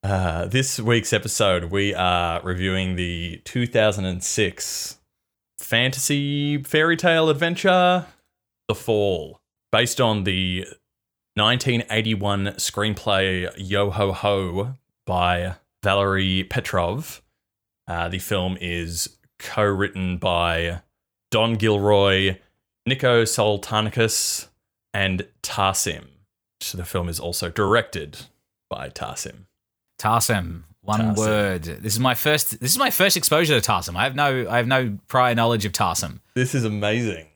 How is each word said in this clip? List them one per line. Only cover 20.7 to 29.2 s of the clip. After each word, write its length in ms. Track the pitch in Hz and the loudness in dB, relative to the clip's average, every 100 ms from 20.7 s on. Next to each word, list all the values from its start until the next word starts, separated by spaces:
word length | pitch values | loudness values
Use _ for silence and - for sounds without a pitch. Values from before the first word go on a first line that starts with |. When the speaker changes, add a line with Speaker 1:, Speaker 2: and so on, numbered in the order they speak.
| 85 _ _ _ _ _ | -6 _ _ _ _ _
Speaker 1:
Don 240 | 113 113 | 0 2
Gilroy, 840 | 110 110 104 101 104 98 95 95 92 _ _ _ _ - | 2 2 2 4 4 6 4 2 -2 _ _ _ _ -4
Nico 380 | 135 131 120 | 0 4 4
Soltanicus, 1200 | 113 - 107 101 - 107 107 - 113 - - - - _ _ _ _ | 4 2 2 0 -2 -2 0 0 0 2 -2 -4 -8 _ _ _ _
and 320 | 104 98 92 - _ | -2 0 -2 -6 _
Tarsim. 640 | - - 98 98 - 76 67 69 _ _ _ _ | -10 0 0 2 -2 -6 -12 _ _ _ _ _
So 180 | - 92 | -10 -8
the 60 | |
film 240 | 87 95 87 | -6 -4 -4
is 100 | 80 | -4
also 300 | - 87 87 | -6 -6 -6
directed 680 | 82 98 113 110 90 73 - - _ _ _ _ | 0 4 4 2 -8 -10 -14 -20 _ _ _ _
by 180 | - 65 | -10 -10
Tarsim. 560 | - - - | -10 -10 -8